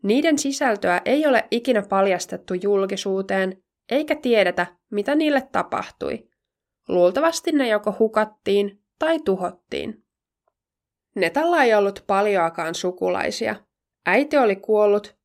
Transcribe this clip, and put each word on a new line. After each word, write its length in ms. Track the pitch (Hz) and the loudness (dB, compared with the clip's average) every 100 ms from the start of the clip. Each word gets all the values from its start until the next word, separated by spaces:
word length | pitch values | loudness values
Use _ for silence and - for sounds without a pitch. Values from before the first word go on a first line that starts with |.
Niiden 340 | 202 240 330 294 | 2 2 2 0
sisältöä 640 | 277 269 269 208 185 175 - | -2 -2 -2 0 0 0 0
ei 220 | 277 302 | 0 2
ole 200 | 254 - | 0 0
ikinä 320 | 233 240 220 202 | -4 0 -2 0
paljastettu 640 | 196 196 180 - 180 - | 0 2 0 -4 -12 -8
julkisuuteen, 1080 | 180 196 202 190 196 196 190 190 196 190 185 _ _ - | -4 0 0 0 -4 -4 -4 -2 -2 -2 -6 _ _ -4
eikä 240 | 262 302 311 | -4 -2 -4
tiedetä, 520 | 247 226 180 180 175 _ _ | 2 4 2 0 -6 _ _
mitä 240 | 208 202 294 | -6 0 0
niille 320 | 311 277 262 | 2 0 0
tapahtui. 800 | - 175 - - - 69 - _ _ _ _ _ _ - | -4 -4 -6 -8 -8 -8 -8 _ _ _ _ _ _ -4
Luultavasti 640 | 180 175 185 330 330 - | 2 2 4 0 -2 -2
ne 160 | 302 247 | 0 0
joko 280 | 208 214 202 | 0 -2 0
hukattiin 840 | 220 220 214 _ - 202 202 196 _ _ | 0 0 -2 _ -2 0 0 -8 _ _
tai 200 | 311 320 | -2 0
tuhottiin. 840 | 311 190 180 185 _ 71 71 214 _ _ _ _ _ _ _ _ _ _ _ - | -2 -4 -4 -10 _ -10 -8 -14 _ _ _ _ _ _ _ _ _ _ _ -2
Netalla 480 | 170 269 330 339 | 0 0 0 2
ei 100 | 254 | 4
ollut 300 | 214 202 196 - | 4 2 -4 -2
paljoakaan 680 | 196 208 196 165 165 160 170 | 0 2 2 0 -2 -6 -4
sukulaisia. 800 | 180 180 180 180 - - 220 202 _ _ _ _ - | -6 -2 -4 -2 -4 -4 -6 -6 _ _ _ _ 0
Äiti 320 | 202 294 294 | 2 2 2
oli 180 | 233 196 | 2 0
kuollut 640 | - 214 208 202 202 _ | 0 2 4 2 -2 _